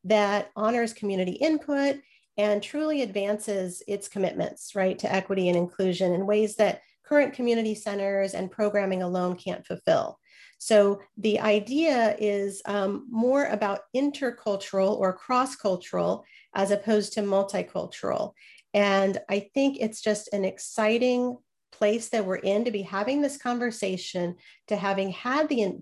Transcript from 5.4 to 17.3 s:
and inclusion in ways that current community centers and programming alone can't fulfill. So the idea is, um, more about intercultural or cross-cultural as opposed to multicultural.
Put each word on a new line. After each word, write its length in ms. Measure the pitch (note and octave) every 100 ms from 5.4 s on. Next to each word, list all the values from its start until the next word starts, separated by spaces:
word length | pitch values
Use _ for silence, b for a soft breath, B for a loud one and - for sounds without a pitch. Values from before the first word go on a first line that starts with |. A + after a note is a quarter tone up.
| F3+
and 80 | F3
inclusion 560 | F3 - F#3+ F3 F#3
in 120 | F3+ G3
ways 300 | G#3+ G#3+ -
that 240 | G3+ - b b -
current 280 | D4 C#4+
community 420 | - A#3+ A3+ A3 G#3+
centers 580 | G#3+ G3+ G3 G3 G3
and 180 | F#3+ F#3
programming 520 | - G#3 G#3 G3 F#3
alone 320 | F3+ F3+ F3+ F3+
can't 320 | - F3 -
fulfill. 500 | F#3 - D#3 - - B B B B
So 420 | - G#3+ G3+ G3+ B -
the 240 | G#3+ G#3
idea 760 | G#3+ G#3 G#3+ C#4 D#4+ B3+ A3 -
is, 440 | G#3 G3+ G3+ F#3+ -
um, 400 | G3+ G3 G3+ -
more 340 | A3 B3 C#4 C#4+
about 340 | G#3 G#3 G3 -
intercultural 1040 | B3+ C#4+ C#4+ C4 A#3 A3 G3 - F#3+ F#3+ -
or 140 | F#3+
cross-cultural 1120 | F#3 - B3 C4+ - G3+ F3+ - F3+ F3 G3+ B B B -
as 160 | G3
opposed 420 | G3+ A3 G#3+ G3
to 80 | -
multicultural. 1120 | G3+